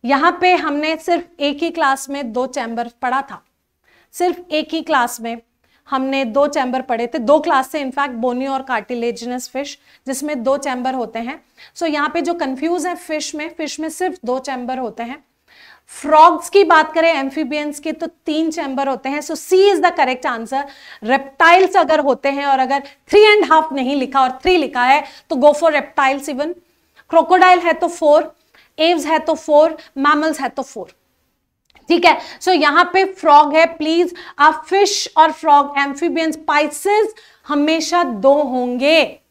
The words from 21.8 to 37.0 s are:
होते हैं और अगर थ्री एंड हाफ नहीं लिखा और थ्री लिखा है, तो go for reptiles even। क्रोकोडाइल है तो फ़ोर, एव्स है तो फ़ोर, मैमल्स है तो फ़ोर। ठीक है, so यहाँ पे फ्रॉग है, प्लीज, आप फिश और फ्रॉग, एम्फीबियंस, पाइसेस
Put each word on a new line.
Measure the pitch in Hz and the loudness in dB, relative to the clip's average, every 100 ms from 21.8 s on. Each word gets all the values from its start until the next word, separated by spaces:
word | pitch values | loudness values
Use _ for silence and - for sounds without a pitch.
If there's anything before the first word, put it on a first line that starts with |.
| 311 311 | 2 2
होते | 285 247 277 | 2 0 -2
हैं | 277 277 | -2 -2
और | 269 | 0
अगर | 254 277 | 0 -2
थ्री | 277 _ _ 403 | -6 _ _ 6
एंड | 427 415 285 | 6 6 4
हाफ | 320 311 | 4 2
नहीं | 269 254 285 | -4 -2 -2
लिखा | 262 269 | -2 0
और | 254 | 0
थ्री | 254 359 359 | 0 0 2
लिखा | 277 247 | 0 0
है, | 247 294 285 - _ | 2 2 0 -20 _
तो | 277 | 4
go | 294 | 4
for | 294 330 | 4 2
reptiles | 294 285 - 269 277 285 | 0 -2 0 0 0 -6
even। | 262 302 349 _ _ _ _ _ | -6 -6 -8 _ _ _ _ _
क्रोकोडाइल | 320 320 359 370 359 | 2 4 4 6 4
है | 339 | 2
तो | 330 339 | -2 -2
फ़ोर, | - 302 302 320 _ _ _ _ - | 0 4 4 2 _ _ _ _ -2
एव्स | 320 339 285 | 0 0 0
है | 311 | -2
तो | 320 | -2
फ़ोर, | 311 - 294 320 311 - 269 | -6 2 4 4 0 -14 -2
मैमल्स | 285 302 320 294 | 0 2 0 -4
है | 277 | -6
तो | - | -8
फ़ोर। | - 220 175 _ _ _ _ _ _ _ _ _ - | -10 -12 -16 _ _ _ _ _ _ _ _ _ -2
ठीक | 339 | 0
है, | 349 285 - - | 2 -2 -6 -8
so | 359 | -2
यहाँ | 349 294 311 349 | 0 2 2 0
पे | 381 | 0
फ्रॉग | 381 - 330 294 294 | -2 -2 4 6 6
है, | 311 330 | 2 0
प्लीज, | 330 311 330 349 349 - - | 0 -2 0 -2 -4 -20 2
आप | 302 - - | 2 2 -2
फिश | 392 403 - - - | 2 2 0 -4 2
और | 320 | 2
फ्रॉग, | 311 320 285 285 285 | 2 2 4 2 -4
एम्फीबियंस, | 277 277 339 277 320 311 - | -4 -4 -4 -2 -4 -4 -2
पाइसेस | 294 294 302 392 415 | -2 -2 -4 0 0